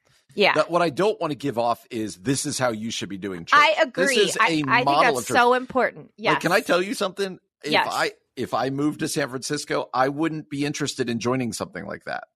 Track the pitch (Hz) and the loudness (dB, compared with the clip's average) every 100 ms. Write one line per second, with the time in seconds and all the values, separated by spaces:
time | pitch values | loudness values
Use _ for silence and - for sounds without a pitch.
0 | _ _ _ 208 180 151 147 170 170 127 | _ _ _ 2 4 4 2 2 2 2
1 | 208 214 160 135 139 117 117 117 - 117 | 0 0 -4 -4 -4 0 0 0 -4 -6
2 | 107 87 101 135 151 123 127 110 113 - | -6 -4 -2 -2 -2 -2 -2 -2 -6 -6
3 | 95 95 98 87 - 294 302 - 320 320 | -8 -8 -8 -8 2 4 4 2 0 0
4 | 277 240 190 - 175 156 143 240 147 143 | 2 2 2 2 2 2 2 2 4 4
5 | 240 123 110 247 240 254 254 254 214 151 | 4 2 2 4 4 2 0 0 -2 -2
6 | - - 208 143 165 196 - 180 190 277 | -18 -4 0 0 2 2 2 0 0 -4
7 | 196 180 190 175 _ _ 147 180 113 123 | -4 -4 -8 -8 _ _ 0 0 2 0
8 | 165 - _ - 107 113 131 139 151 147 | -2 -4 _ -8 -4 -2 -2 0 -2 -2
9 | 156 156 127 127 - 147 - 147 - 123 | -4 -2 -4 -4 -6 -6 -4 -4 -2 2
10 | 135 143 160 156 - 139 147 143 139 - | 2 2 -2 -4 -8 -4 -4 -2 -4 -2
11 | 120 117 120 131 120 - 92 87 80 80 | -2 -2 0 0 0 -4 -8 -8 -10 -10
12 | - 60 - | -8 -10 -10